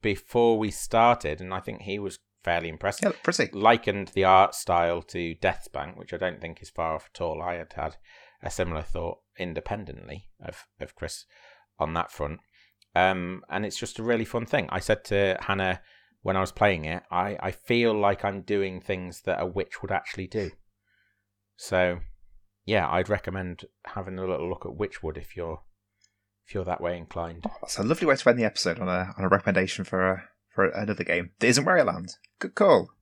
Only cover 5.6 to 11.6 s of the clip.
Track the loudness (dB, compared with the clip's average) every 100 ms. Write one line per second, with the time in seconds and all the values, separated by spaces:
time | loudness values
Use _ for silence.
5.6 | -10 -10 -10 -12 -12 -6 -6 -6 -14 -14
6.6 | -12 -6 -4 -4 -8 -6 -6 -4 -6 -8
7.6 | -8 -8 -8 -8 -20 -20 -20 _ -10 -4
8.6 | -4 -4 -4 -4 -4 -8 _ -10 -8 -6
9.6 | -6 -8 -8 -14 -14 -16 -16 _ -16 -16
10.6 | -20 _ -16 _ -10 -10 -16 _ -20 -20